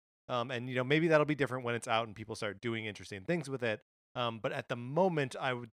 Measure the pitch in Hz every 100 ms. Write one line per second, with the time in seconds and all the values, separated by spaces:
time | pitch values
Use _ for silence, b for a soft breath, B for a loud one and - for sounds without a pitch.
0 | _ _ - 123 120 123 127 127 127 156
1 | 170 156 147 143 131 127 120 117 123 113
2 | 113 104 107 110 107 98 117 113 110 95
3 | 95 101 92 170 135 135 120 107 _ _
4 | _ 123 120 113 139 143 - 123 123 151
5 | 190 156 131 - 143 123 120